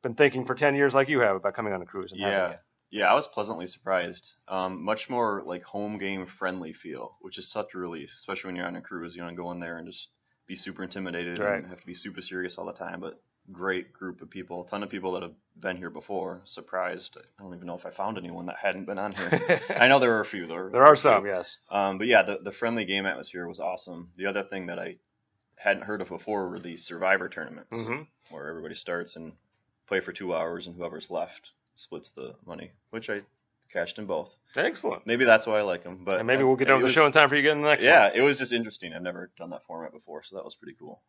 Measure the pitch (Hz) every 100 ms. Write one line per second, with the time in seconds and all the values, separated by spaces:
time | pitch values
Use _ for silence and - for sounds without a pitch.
0 | 127 113 143 127 127 127 147 139 139 135
1 | 135 143 113 95 101 101 107 95 87 95
2 | 90 92 98 98 90 - _ _ _ 104
3 | 95 127 147 - 104 90 90 - 95 92
4 | 87 90 - _ _ 95 92 92 90 110
5 | - 123 113 101 - 90 - 101 104 104
6 | 98 95 90 - 92 92 80 78 90 65
7 | 57 _ 95 95 92 110 104 92 87 82
8 | 71 - - 95 95 90 90 87 - 90
9 | 85 87 87 85 87 87 85 85 85 -
10 | - _ _ _ _ 92 - 87 92 101
11 | 92 85 87 90 101 98 90 90 - 87
12 | 104 92 90 92 90 - 92 87 87 90
13 | 90 - _ _ - 87 95 92 87 _
14 | 95 90 82 95 90 87 90 104 101 101
15 | 92 90 87 78 _ - 98 90 87 -
16 | - 98 90 90 92 - - 92 90 90
17 | - - - _ 98 87 87 85 90 90
18 | 101 101 87 87 90 - 98 92 92 95
19 | 104 95 90 165 - 143 - - 123 139
20 | 123 110 104 98 85 85 95 120 143 147
21 | 147 104 101 92 87 - _ 101 98 95
22 | 113 110 95 101 98 - 117 117 92 98
23 | 98 67 - 90 87 85 82 92 - 85
24 | 87 90 98 98 98 98 87 87 - -
25 | _ _ _ _ _ _ 104 98 101 107
26 | 90 85 - 104 92 92 87 82 - 85
27 | 92 98 87 - 78 78 - 117 110 135
28 | 156 _ _ 78 73 82 80 - - 87
29 | 85 82 80 - _ _ _ _ _ 98
30 | 90 90 92 82 82 87 90 87 85 80
31 | - 85 - - - _ _ - - 80
32 | - - 65 65 - 80 80 _ _ 113
33 | 113 101 101 _ _ _ _ 90 87 -
34 | 101 82 - _ _ - 214 - 262 -
35 | 107 120 127 110 113 107 104 90 87 92
36 | 90 110 113 135 131 131 135 135 131 143
37 | 147 156 143 143 143 147 151 147 120 160
38 | 101 113 139 135 123 120 113 - 87 82
39 | 90 87 92 _ 90 80 _ 82 80 -
40 | - 76 - 95 - - 90 80 76 73